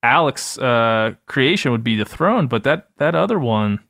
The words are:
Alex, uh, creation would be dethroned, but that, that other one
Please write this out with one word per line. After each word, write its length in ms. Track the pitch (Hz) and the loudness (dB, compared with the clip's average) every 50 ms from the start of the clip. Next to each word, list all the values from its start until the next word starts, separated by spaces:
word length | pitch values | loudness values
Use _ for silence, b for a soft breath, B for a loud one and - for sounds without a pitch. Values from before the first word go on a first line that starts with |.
| - | 2
Alex, 520 | 120 127 160 165 143 127 - - - - - | 4 4 4 2 0 -2 -4 -10 -12 -8 -4
uh, 560 | 131 127 120 117 117 113 113 110 110 110 101 _ _ | 0 0 2 2 2 2 2 0 0 -2 -4 _ _
creation 460 | _ - 143 127 139 185 196 - 143 120 | _ -2 0 2 2 2 0 0 -2 -2
would 100 | 113 113 | -2 0
be 140 | 120 113 | 0 0
dethroned, 520 | 107 104 - - - 156 190 226 247 165 123 | 0 -2 -4 -4 -2 0 0 2 2 0 0
but 140 | 120 113 104 | -2 -2 0
that, 280 | 135 151 175 - _ _ _ | 0 -2 -2 -4 _ _ _
that 180 | 147 156 170 | -2 0 2
other 240 | 165 170 202 240 190 | 0 0 0 0 -2
one 400 | 139 117 110 107 107 104 101 101 _ _ | 0 0 0 0 0 0 -2 -4 _ _